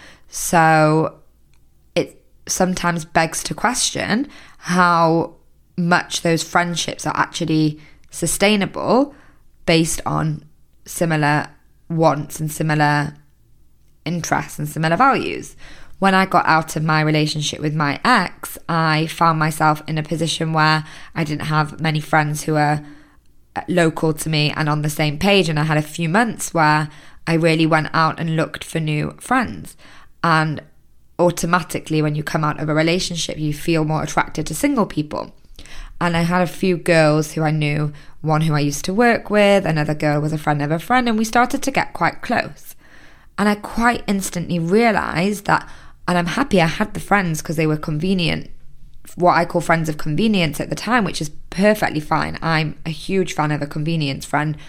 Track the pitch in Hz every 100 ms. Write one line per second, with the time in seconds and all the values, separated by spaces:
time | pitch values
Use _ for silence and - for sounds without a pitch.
0 | - - - - - 175 160 160 156 156
1 | 160 - - _ _ - _ _ _ -
2 | - - _ _ - - 185 180 175 170
3 | 156 170 160 - - 160 - 254 - -
4 | 92 214 285 - - - - 175 175 170
5 | 165 165 - - _ _ _ - 170 175
6 | - - 170 165 - 180 175 170 - -
7 | 151 - - - 160 156 151 151 - -
8 | - - 165 - 202 214 185 - 92 226
9 | 285 - - - _ _ - 165 165 -
10 | - 151 156 151 - _ _ _ - -
11 | 170 156 147 147 - - _ _ - 165
12 | 160 143 147 - 156 - 160 151 147 147
13 | 147 - _ _ _ - - _ _ _
14 | - 170 160 143 147 - 147 156 160 170
15 | 269 220 - 64 - - - - - -
16 | 190 190 190 180 - 160 160 165 156 156
17 | 151 156 151 151 147 - 156 151 147 -
18 | - 247 175 - - - - 165 160 156
19 | 160 - 165 160 156 151 156 151 - 156
20 | 151 160 165 - 160 160 156 156 151 -
21 | - - 151 151 151 156 147 - 160 156
22 | 147 156 151 151 - 151 147 151 147 -
23 | - _ - - - - - 175 160 156
24 | 160 156 - 151 151 - 151 151 151 147
25 | 156 147 202 202 165 151 156 151 151 -
26 | 165 185 233 151 - 170 151 151 151 -
27 | - - - 165 165 160 160 160 151 -
28 | 160 151 165 160 156 - - 165 156 151
29 | 151 - - 262 220 98 - - - -
30 | - - 170 160 156 147 - - _ -
31 | - - 175 175 170 180 156 - - 156
32 | 151 151 - 160 151 147 151 151 165 175
33 | - 170 - - 151 143 - 160 156 156
34 | 147 - - - - 156 294 277 180 -
35 | 151 - - - - - - - - -
36 | 175 170 170 180 180 - 190 175 - 165
37 | 156 151 151 - 156 156 151 147 147 147
38 | - - 156 156 160 147 143 143 - 196
39 | 240 226 - 208 202 196 165 156 151 147
40 | 151 147 151 156 151 147 143 165 - 254
41 | 240 220 220 240 240 262 - 269 - -
42 | 165 - - 240 - - - - - -
43 | - - - - 208 208 - - 233 240
44 | - 196 190 175 - 175 165 208 233 185
45 | - 143 190 208 - 160 - - - -
46 | - 180 175 160 277 190 165 - 214 165
47 | - 202 180 156 - 160 156 151 151 151
48 | 185 190 160 160 - - - - - -
49 | - - 175 151 170 175 - 165 156 151
50 | - 151 226 202 165 - - 151 - 247
51 | 190 - 156 - - - 208 214 - 151
52 | 151 156 151 160 165 156 156 - - 156
53 | - 190 185 - 151 147 147 156 151 165
54 | 143 139 - 147 151 151